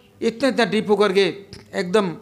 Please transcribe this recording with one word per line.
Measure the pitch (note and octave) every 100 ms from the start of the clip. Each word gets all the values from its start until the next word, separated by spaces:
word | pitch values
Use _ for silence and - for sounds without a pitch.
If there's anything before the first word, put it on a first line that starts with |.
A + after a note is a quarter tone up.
| _ _
इतना, | A3+ A3+ C#4
इतना | G#3
डीप | A3+ G#3+ G3+
होकर | G#3 G#3
के | F#3 F#3+ - - - -
एकदम | G3 F3+ G3+ F#3+ D#3